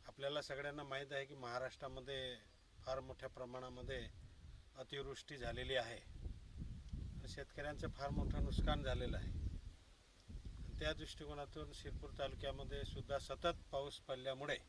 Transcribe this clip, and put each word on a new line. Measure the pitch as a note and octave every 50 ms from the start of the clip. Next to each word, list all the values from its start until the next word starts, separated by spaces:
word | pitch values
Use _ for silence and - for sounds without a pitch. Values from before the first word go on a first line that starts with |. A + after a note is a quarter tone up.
| -
आपल्याला | - - - C#3 C#3 D3 D3+
सगळ्यांना | C#3 - C#3 C3+ C#3 C#3+ C#3+ D3+
माहीत | C#3+ C#3 C3+ C3+ C#3+ C3+
आहे | C#3+ C#3 C#3
की | C3+ D3
महाराष्ट्रामध्ये | C3+ B2+ A#2+ A#2+ B2+ C3 B2+ - - C#3+ C3+ C3 C3 B2+ C3 C#3 C3+ C3 B2+ B2 A2 - - - - - - - -
फार | - C3 C3 C3+
मोठ्या | C3 C3 B2+ - C3 B2+
प्रमाणामध्ये | - B2+ B2+ A#2+ B2 B2+ B2+ B2+ B2 B2+ B2+ C3 C3+ B2 A2+ A2 - - - - - - - - - - - - -
अतिवृष्टी | - B2+ - - C#3 C3+ C#3 C3 - - - D3
झालेली | C3+ A#2+ A#2 A#2 B2 B2+ B2+ C3+
आहे. | B2+ A#2 A#2 A#2 - - - - - - - - - - - - - - - - - - - - - - - - - - -
शेतकऱ्यांचं | - - C#3 - - D3+ C#3+ D3 D3 C#3+ E3+ -
फार | - - C#3 C#3
मोठं | C#3+ D3 - - - - -
नुकसान | - - - - D#3 D3+ C#3+
झालेलं | C#3+ C3 B2 A#2+ B2 B2 B2
आहे. | - - - - - - - - - - - - - - - - - - - - - - - - - - - - - - - - -
त्या | D#3 D3+
दृष्टिकोनातून | D#3 D3+ D#3 D3+ - - D#3 D3 D3 D3 C#3+ C#3 - D#3 D3+ D3
शिरपूर | D3 - - D3 C#3+ C#3+ D3 C#3+ - -
तालुक्यामध्ये | C#3 C#3 C#3 - C#3 C#3 C#3 C#3 C#3 C3 C#3 C#3 -
सुद्धा | - - C#3 C3 - C#3 C#3
सतत | - - C3+ - - E3+ E3 - - -
पाऊस | - C#3 C#3 C#3+ - -
पडल्यामुळे | - - C3+ B2+ B2+ C3+ C3 C3 C#3+ D3 C3+ - -